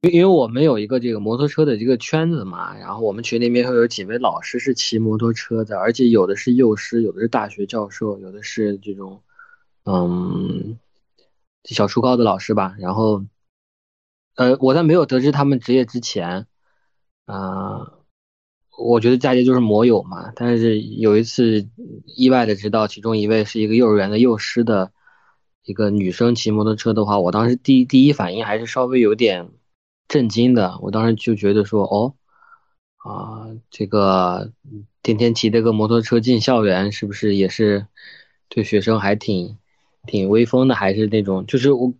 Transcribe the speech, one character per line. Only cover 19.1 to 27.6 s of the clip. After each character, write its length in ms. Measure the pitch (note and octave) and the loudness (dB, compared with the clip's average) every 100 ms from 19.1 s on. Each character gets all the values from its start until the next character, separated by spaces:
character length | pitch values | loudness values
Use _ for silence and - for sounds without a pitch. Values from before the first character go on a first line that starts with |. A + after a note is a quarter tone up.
得 60 | B2+ | 4
佳 160 | C#3 B2+ | 2 4
杰 80 | |
就 100 | B2 | 4
是 60 | B2+ | 4
摩 260 | A#2 G#2 A#2+ | 4 4 4
友 160 | G#2+ | 4
嘛， 300 | - F2 F2+ - | 0 -14 -16 -6
但 220 | A#2+ A#2 | -2 2
是 240 | A2+ G#2+ | 2 0
有 340 | A2 A2+ A2 G#2 | -4 0 4 4
一 60 | |
次 460 | A2+ - A#2 G#2+ G2+ - A#3+ A2 - | 2 0 2 2 -2 -14 -20 -20 -20
意 260 | - B2+ | 2 4
外 160 | B2+ A#2 | 4 2
的 80 | G2 | -2
知 160 | G#2 | -2
道 160 | A2 G#2 | -2 -2
其 140 | - | -4
中 140 | A2 A2 | -4 -2
一 120 | G#2 | 0
位 180 | A2 G#2 | 0 0
是 140 | A2 | -2
一 80 | G#2+ | 0
个 80 | A2+ | 4
幼 120 | A#2+ | 4
儿 100 | G#2 | 4
园 120 | G2 | 2
的 80 | G#2+ | 2
幼 220 | B2 A2 | 2 2
师 240 | - - | -2 -2
的 280 | A#2 G#2 F#2 _ _ _ _ _ _ _ | 0 0 -2 _ _ _ _ _ _ _
一 100 | - | -14
个 180 | G2+ G#2+ | -4 -2
女 180 | G#2 F#2 | 0 -2
生 240 | F2 A#2+ | 0 0
骑 160 | A#2 A2+ | 0 -2
摩 140 | G#2+ | 0
托 120 | G#2+ G#2+ | 0 -2
车 160 | A2+ | -2
的 140 | A2 G#2 | 0 0
话， 140 | G2+ | 0
我 120 | F2+ | 0
当 160 | G#2 A#2 | 0 0
时 80 | |
第-， 300 | B2 | 0